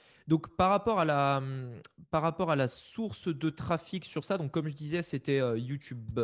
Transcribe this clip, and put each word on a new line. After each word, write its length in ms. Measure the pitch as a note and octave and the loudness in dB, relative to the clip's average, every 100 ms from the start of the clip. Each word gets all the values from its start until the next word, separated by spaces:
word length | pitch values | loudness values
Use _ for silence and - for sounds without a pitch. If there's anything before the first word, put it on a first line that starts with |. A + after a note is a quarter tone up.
| - - - | -20 -10 2
Donc, 260 | D#3+ - - | 2 2 2
par 140 | F#3 | 4
rapport 300 | G3+ G#3 G#3 | 4 2 2
à 60 | D#3+ | 4
la, 340 | C#3+ C#3 C#3 | 4 4 2
hum, 340 | C3 C3 B2+ A2+ - - - | 0 -6 -8 -12 -16 -20 -2
par 120 | D#3+ | 0
rapport 280 | D#3+ D#3+ E3+ | 2 2 2
à 60 | C#3+ | 4
la 140 | B2+ | 2
source 580 | - - - A3+ - F#3 | 0 -2 -2 -4 -4 -4
de 220 | C#3+ D#3+ | -2 -2
trafic 560 | D#3 B2+ E3 - F#3 - | -2 -2 -2 -4 -8 -6
sur 180 | D#3 | -6
ça, 140 | - G3 | -2 -2
donc, 140 | C#3+ | -2
comme 180 | E3 D#3 | -2 -4
je 60 | C#3+ | -6
disais, 280 | D3+ E3+ | -4 -2
c'était, 380 | E3 C3+ - C#3 | -2 -2 0 2
euh, 180 | B2+ A2+ | 2 0
YouTube 600 | B2 C#3 - B2+ A2 A2 | -2 -6 -8 -10 -4 -2